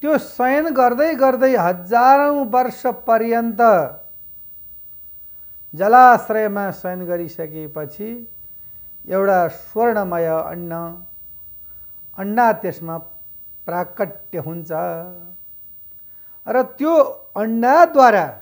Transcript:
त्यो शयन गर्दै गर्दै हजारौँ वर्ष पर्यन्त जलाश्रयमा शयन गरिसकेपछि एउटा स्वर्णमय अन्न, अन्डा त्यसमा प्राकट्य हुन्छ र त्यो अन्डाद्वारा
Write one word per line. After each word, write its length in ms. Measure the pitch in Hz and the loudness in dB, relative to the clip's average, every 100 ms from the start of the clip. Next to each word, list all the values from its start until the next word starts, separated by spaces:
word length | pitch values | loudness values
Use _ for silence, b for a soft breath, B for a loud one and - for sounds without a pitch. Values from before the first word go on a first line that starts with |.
त्यो 140 | 285 294 | 0 -2
शयन 460 | - - 254 277 330 262 | -2 -4 0 0 -2 2
गर्दै 380 | 247 240 311 302 | 2 2 -2 2
गर्दै 400 | 269 254 262 240 | 0 2 2 2
हजारौँ 840 | 175 180 175 233 254 277 285 285 254 | 0 -4 -2 2 6 4 4 -2 -2
वर्ष 300 | 247 254 - 254 240 - | -2 -2 -4 -6 -6 0
पर्यन्त 540 | 226 226 233 233 208 233 190 139 - - - - - - - - - - - - - - B B B B | 0 0 -2 -4 2 4 4 0 -8 -20 -20 -20 -20 -20 -20 -20 -20 -20 -20 -20 -20 -20 B B B B
जलाश्रयमा 920 | 151 196 240 254 233 - 220 214 202 196 - | -4 4 8 8 6 0 -2 -2 -4 -6 -8
शयन 260 | 180 180 175 | -10 -10 -8
गरिसकेपछि 1000 | 175 170 - 160 156 151 151 147 - 214 240 233 - B B B B B B - | -8 -8 -12 -14 -12 -14 -12 -14 -14 -14 -14 -18 -20 B B B B B B -6
एउटा 300 | 185 196 185 170 | -2 0 2 0
स्वर्णमय 800 | - - 214 233 220 190 175 165 | -6 -12 -2 -2 0 -4 -4 -2
अन्न, 460 | 160 - 170 170 165 170 175 180 - - - - - B B B B B - | -4 -6 -10 -12 -10 -12 -16 -20 -20 -20 -20 -20 -20 B B B B B -12
अन्डा 300 | 196 220 240 220 | -6 0 0 0
त्यसमा 360 | 185 - 165 165 165 - - - - - - | -6 -10 -12 -14 -14 -20 -20 -20 -20 -18 -10
प्राकट्य 680 | 170 180 - 196 - - 170 | -8 -8 -6 -8 -8 -14 -12
हुन्छ 280 | 151 170 160 160 175 165 175 180 175 180 - - - - - B B B B B - | -10 -12 -10 -8 -8 -10 -14 -20 -20 -20 -20 -20 -20 -20 -20 B B B B B -4
र 80 | 240 254 - | -2 -2 -4
त्यो 180 | 302 330 277 - - - | 0 2 2 -2 -14 -8
अन्डाद्वारा 880 | 220 226 240 302 339 294 254 208 151 - | -4 -2 2 4 4 6 4 4 -2 -8